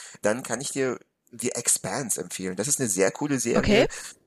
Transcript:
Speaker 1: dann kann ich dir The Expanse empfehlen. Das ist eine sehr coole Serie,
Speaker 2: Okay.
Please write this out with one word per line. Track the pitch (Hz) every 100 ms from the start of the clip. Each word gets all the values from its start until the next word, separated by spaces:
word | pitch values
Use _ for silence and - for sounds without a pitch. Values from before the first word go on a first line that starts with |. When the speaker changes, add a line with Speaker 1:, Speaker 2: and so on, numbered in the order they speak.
| - -
Speaker 1:
dann | 104 120
kann | - 117
ich | 143
dir | 135 131 - _ _ _
The | 113 120
Expanse | - - - 92 117 147 -
empfehlen. | 90 - 92 92
Das | 131
ist | -
eine | 120
sehr | 92 95
coole | - 147 135
Serie, | 117 -
Speaker 2:
Okay. | - 208 440 - - -